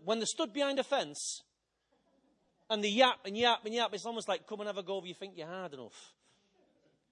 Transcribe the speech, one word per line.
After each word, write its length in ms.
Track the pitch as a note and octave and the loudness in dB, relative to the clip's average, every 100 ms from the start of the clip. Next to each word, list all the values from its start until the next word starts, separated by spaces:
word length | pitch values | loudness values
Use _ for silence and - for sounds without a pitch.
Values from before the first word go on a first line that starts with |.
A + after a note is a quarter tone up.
when 140 | D#3+ A3+ | -2 0
they're 60 | G#3+ | 0
stood 260 | - D#4 | 0 0
behind 260 | C4+ C#4 C#4 | 2 0 2
a 60 | |
fence 580 | A#3 C#4 D#3 D3 - - - _ _ _ _ _ _ _ _ _ _ _ - | 2 2 0 -4 -8 -8 -12 _ _ _ _ _ _ _ _ _ _ _ -4
and 140 | G#3+ | 0
they 40 | G#3 | 4
yap 380 | G#3+ B3+ A3+ G3 | 6 6 6 -4
and 100 | G#3 | 2
yap 280 | A#3+ A3+ | 4 4
and 100 | G#3+ | 0
yap, 200 | A#3 A3 | 0 0
it's 120 | G3 G3+ | -2 -6
almost 220 | A#3 G3+ | -4 -2
like, 180 | F3 - | -2 -4
"Come 140 | G#3 | -8
and 80 | G#3 | -6
have 100 | G3 | -6
a 40 | |
go 140 | F3 G3 | -4 -6
if 80 | F3 | -6
you 80 | |
think 220 | D#3+ G3 F3 | -10 -12 -10
you're 100 | D#3 | -10
hard 260 | F#3 F3+ | -8 -8
enough." 400 | C#3 A2 - - _ _ _ _ _ _ _ _ _ _ | -10 -14 -16 -20 _ _ _ _ _ _ _ _ _ _